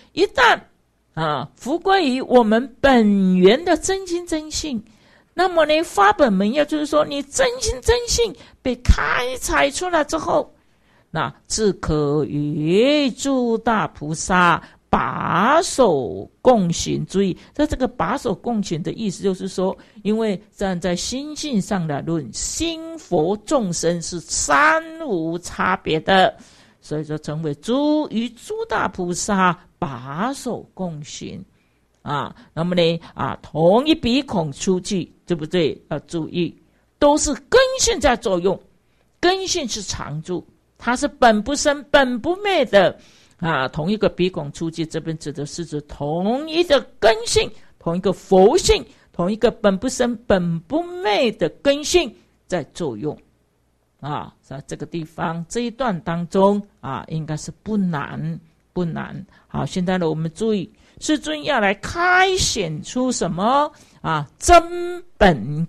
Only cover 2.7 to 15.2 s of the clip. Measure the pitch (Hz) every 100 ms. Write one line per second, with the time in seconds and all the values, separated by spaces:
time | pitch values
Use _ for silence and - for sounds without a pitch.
2.7 | - 277 247 208 202 185 185 185 254 359
3.7 | 320 349 381 370 339 349 320 311 302 311
4.7 | 233 - _ _ _ _ - 370 339 302
5.7 | 311 - - 403 415 269 190 208 285 294
6.7 | 311 294 302 302 285 277 - 523 494 453
7.7 | 508 466 480 480 - 453 - - _ 262
8.7 | 247 - - 175 - 508 508 - 302 285
9.7 | 285 359 339 294 320 302 - - _ _
10.7 | _ _ _ _ 160 139 - _ - 214
11.7 | - - 151 147 151 143 147 147 147 151
12.7 | 190 254 302 277 - 277 262 240 226 233
13.7 | 220 156 - 151 160 - 185 175 160 -
14.7 | _ _ - 123 127